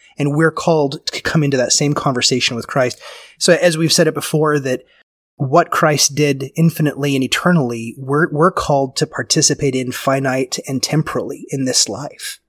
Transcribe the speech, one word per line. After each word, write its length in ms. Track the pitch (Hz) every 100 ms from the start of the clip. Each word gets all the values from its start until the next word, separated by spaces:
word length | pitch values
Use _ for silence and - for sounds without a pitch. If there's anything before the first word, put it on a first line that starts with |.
| _ -
And 180 | 143 147
we're 160 | 160
called 540 | 156 - 156 143 143 -
to 140 | -
come 220 | - 165
into 140 | 143 131
that 160 | 120
same 200 | - 147
conversation 600 | 147 143 123 - 127 - 117
with 120 | -
Christ. 340 | 139 123 - - - - -
So 160 | -
as 240 | 160 180 156
we've 160 | 165
said 140 | - 156
it 60 |
before, 460 | 156 - 156 151 147
that 240 | 135 127 - _ _ _ _ -
what 360 | 135 160 170
Christ 440 | - 160 147 - 143
did 360 | 147 139 135 -
infinitely 600 | 165 160 147 135 143 135
and 80 |
eternally, 720 | 127 - 180 175 123 117 113 -
we're, 340 | 131 143 -
we're 200 | 147 180
called 440 | - - 143 135 -
to 100 | 151
participate 720 | - 120 160 - 143 143 131
in 160 | 127
finite 640 | - - 135 135 131 131 - 135
and 140 | 131
temporally 640 | - 151 - 127 98 139 -
in 160 | 139 131
this 240 | 123 -
life 500 | 113 147 - - -